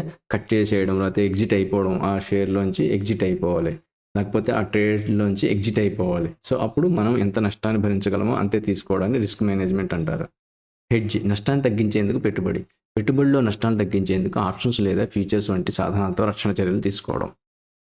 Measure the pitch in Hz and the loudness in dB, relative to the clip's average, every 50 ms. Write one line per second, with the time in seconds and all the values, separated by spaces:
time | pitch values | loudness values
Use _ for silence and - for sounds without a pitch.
0 | 165 160 - - _ _ - 104 110 - 113 107 107 104 110 98 95 95 95 95 | 0 -4 -8 -14 _ _ -4 -4 -2 0 0 0 2 2 2 0 2 2 0 0
1 | 95 95 92 - 101 98 95 98 113 104 117 98 95 92 101 101 95 95 92 92 | 0 0 0 0 0 0 2 0 0 2 2 2 2 0 0 0 0 0 0 0
2 | - 95 98 98 98 - 104 98 98 95 95 98 98 95 92 - - - 107 98 | 0 -2 -2 -2 -2 -2 0 0 0 0 0 0 0 0 0 0 0 0 0 0
3 | 101 104 110 87 101 92 92 90 - 87 87 85 85 82 82 - - _ _ _ | 0 -2 -2 0 0 0 0 0 0 0 0 0 -2 -2 -4 -6 -10 _ _ _
4 | _ _ - 101 101 101 - 113 107 - 117 110 104 - - 107 104 107 107 104 | _ _ -4 -4 -2 0 -2 -2 -2 0 -2 -2 -2 -2 0 0 2 2 0 0
5 | 104 107 107 104 104 101 98 98 - 135 107 104 98 110 101 113 107 98 87 - | 0 0 0 0 2 0 0 0 0 0 0 0 0 0 0 2 0 0 0 0
6 | 92 90 87 87 85 82 80 - - - 131 - 110 110 - - 156 180 170 135 | -2 -2 0 -2 -2 -4 -6 -10 -6 -4 -2 -2 -2 -2 0 0 2 2 2 2
7 | 104 113 123 120 101 101 95 117 107 101 101 - - 110 110 110 104 104 101 98 | 2 2 2 2 2 0 0 0 0 0 -2 -2 -2 -2 0 0 2 0 0 0
8 | 98 101 95 98 101 110 123 110 95 101 101 107 104 104 98 87 - - 98 92 | 0 0 0 0 0 0 0 0 0 0 0 0 0 0 -2 -2 -2 -2 -2 0
9 | 92 101 127 131 107 101 - - 110 104 98 98 95 92 92 98 95 90 92 85 | 0 0 0 0 0 -2 -2 -2 -2 0 0 0 0 0 0 -2 -2 -2 -2 -2
10 | 82 80 80 82 82 - - _ _ _ _ _ _ _ _ _ _ _ 117 117 | -2 -2 -4 -4 -6 -8 -10 _ _ _ _ _ _ _ _ _ _ _ 0 0
11 | 110 107 - 107 - 101 101 101 - - 139 139 131 127 107 107 113 104 104 107 | 0 0 -2 -2 0 0 0 0 0 0 0 2 2 2 2 2 0 2 2 2
12 | 104 101 113 131 - 110 101 - 92 95 - 92 92 - _ _ _ _ _ 110 | 2 2 0 0 0 -2 -2 0 -2 -2 -2 -4 -6 -10 _ _ _ _ _ -2
13 | 104 110 131 135 143 139 139 139 127 110 101 107 - 113 113 107 104 92 98 98 | 0 2 2 4 4 4 4 4 4 2 0 0 0 2 2 2 2 2 2 0
14 | 95 92 95 95 92 95 - 113 104 92 92 - - 123 117 - 104 98 92 92 | 2 2 2 0 0 0 0 0 0 -2 -2 -2 -2 -2 0 2 2 2 2 2
15 | 110 - - 104 98 95 - 104 101 - 98 92 87 - 90 - 92 - 92 98 | 0 0 -2 -2 0 0 0 0 0 0 0 0 0 -2 -2 -2 -2 0 0 0
16 | 98 95 90 - 107 104 101 - - 107 98 87 98 90 92 101 - 101 101 - | 0 0 0 0 0 0 -2 -2 -2 -2 0 0 0 0 0 0 0 -2 -4 -4
17 | - - - - - - - _ _ _ _ _ _ _ _ _ _ | -6 -6 -4 -4 -6 -6 -8 _ _ _ _ _ _ _ _ _ _